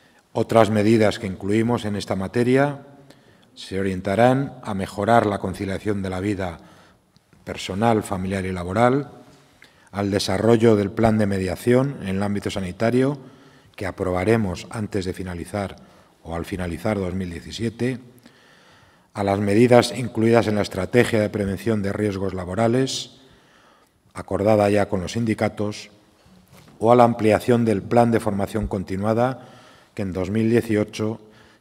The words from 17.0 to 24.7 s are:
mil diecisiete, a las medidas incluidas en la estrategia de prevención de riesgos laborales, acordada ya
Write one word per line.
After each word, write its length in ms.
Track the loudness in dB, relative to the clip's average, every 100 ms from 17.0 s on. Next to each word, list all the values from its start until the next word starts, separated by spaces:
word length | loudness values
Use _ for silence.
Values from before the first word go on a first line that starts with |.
| -4
mil 160 | -6 -8
diecisiete, 680 | -10 -12 -8 -8 -4 -6 -6 -12 -20 -20 _ _ _ _ _ _ _ _
a 100 | -4
las 160 | 0 0
medidas 560 | 2 4 8 8 6 -2
incluidas 500 | -6 0 4 4 4
en 80 | 0
la 60 |
estrategia 580 | -2 -4 2 2 2 2
de 100 | 0
prevención 520 | -2 -4 -2 -2 -2
de 120 | -2
riesgos 400 | -2 -2 -2 -4
laborales, 800 | -6 -6 0 2 2 0 -4 -10 -18 -20 _ _ _ _ _ _ _ _
acordada 560 | -18 -6 0 2 4
ya 220 | 4